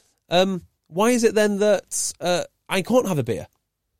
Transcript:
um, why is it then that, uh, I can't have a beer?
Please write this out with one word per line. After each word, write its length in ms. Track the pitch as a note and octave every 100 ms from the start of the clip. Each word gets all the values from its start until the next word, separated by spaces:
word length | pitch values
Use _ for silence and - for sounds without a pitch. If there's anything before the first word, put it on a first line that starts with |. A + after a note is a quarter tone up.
| _ _ -
um, 320 | E3+ F#3+ F3+ - _ _
why 240 | D#3 A3
is 120 | B3
it 100 | A3
then 260 | G3+ G#3+ G3
that, 520 | G#3+ G3 - - - -
uh, 240 | F3 E3+ - _ -
I 140 | F#3+
can't 260 | - B3 G3+
have 100 | D#3+
a 60 |
beer? 220 | A#2 G#2 - _ _ _ _ _